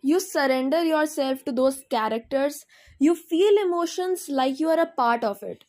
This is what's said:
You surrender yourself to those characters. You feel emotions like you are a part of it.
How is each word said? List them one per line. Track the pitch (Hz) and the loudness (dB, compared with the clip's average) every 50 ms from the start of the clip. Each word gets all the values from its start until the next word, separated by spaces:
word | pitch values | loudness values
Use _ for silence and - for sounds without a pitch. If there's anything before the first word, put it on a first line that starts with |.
You | - 269 311 370 | 2 2 0 0
surrender | 381 - - 320 277 269 262 262 262 269 294 330 339 | 0 -2 -2 0 2 2 2 0 0 0 0 0 2
yourself | 320 311 302 302 302 302 - 269 269 269 262 - | 2 2 2 0 0 -2 -4 -2 -2 -2 -4 -4
to | - | -6
those | 247 240 254 269 269 262 - _ | -2 2 0 0 0 -2 -8 _
characters. | 262 233 220 220 220 226 226 _ 269 269 269 294 285 - - _ _ - _ - - _ | -2 -2 -2 -2 -4 -4 -6 _ -2 -2 -2 -2 -4 -6 -18 _ _ -20 _ -20 -4 _
You | 277 311 339 | 2 2 2
feel | 330 - - 339 320 381 427 403 427 403 | 0 -2 -4 0 2 4 4 4 4 4
emotions | 359 349 339 339 330 - - 359 370 370 349 - - | 0 0 -2 -2 -4 -4 -4 -4 -2 -4 -4 -6 -4
like | 277 262 262 269 269 269 | -2 0 0 0 0 -2
you | 311 320 | 0 0
are | 320 320 | 2 0
a | 330 | 0
part | 330 - - 247 233 233 233 233 | -2 -2 -2 0 0 0 0 -2
of | 214 202 - - | -4 -4 -6 -10
it. | 185 170 - - | -14 -14 -14 -18